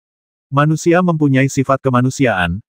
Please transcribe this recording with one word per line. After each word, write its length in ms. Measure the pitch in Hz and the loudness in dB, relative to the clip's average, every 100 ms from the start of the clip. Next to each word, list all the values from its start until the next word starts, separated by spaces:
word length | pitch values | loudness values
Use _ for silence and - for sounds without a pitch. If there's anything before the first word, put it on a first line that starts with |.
| _ _ _ _ - | _ _ _ _ -6
Manusia 480 | 135 151 156 175 170 | 0 0 0 2 2
mempunyai 480 | 180 160 147 131 139 | 2 0 2 2 0
sifat 320 | - 131 135 | -2 -2 -2
kemanusiaan, 800 | 135 123 131 - 127 95 87 95 | 0 0 0 0 -2 0 -2 -4